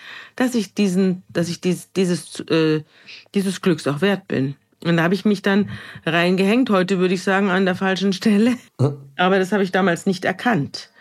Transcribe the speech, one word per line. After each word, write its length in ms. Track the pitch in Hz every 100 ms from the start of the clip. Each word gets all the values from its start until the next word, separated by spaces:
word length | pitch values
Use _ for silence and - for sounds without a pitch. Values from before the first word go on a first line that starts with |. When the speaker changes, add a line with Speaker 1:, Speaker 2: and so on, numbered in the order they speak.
| - - - -
Speaker 1:
dass 180 | 254
ich 200 | 247 190
diesen, 480 | - 202 180 190 180 -
dass 180 | 170 170
ich 140 | 170
dies, 280 | 180 175 -
dieses, 480 | 185 180 170 - - -
äh, 320 | 160 156 156 151 _ - - -
dieses 280 | 202 190 180
Glücks 240 | 190 151 131
auch 160 | 147
wert 260 | 196 190 -
bin. 280 | - 135 - _ _
Und 120 | 170 170
da 60 |
habe 100 | 170
ich 100 | 190
mich 160 | 214 202
dann 280 | 202 202 202 - - -
reingehängt, 640 | 165 170 180 185 196 240 247
heute 300 | 190 180 190
würde 160 | 180
ich 80 | 185
sagen, 280 | 196 190 202
an 140 | 185
der 100 | 190 180
falschen 360 | 190 185 196
Stelle. 400 | 180 226 202 233 247 - -
Speaker 2:
Hm. 160 | 139 135 - -
Speaker 1:
Aber 220 | 185 190
das 140 | 185
habe 100 | 208
ich 100 | 190
damals 320 | 185 185 170 196
nicht 180 | 185 190
erkannt, 640 | 180 240 185 135 - - _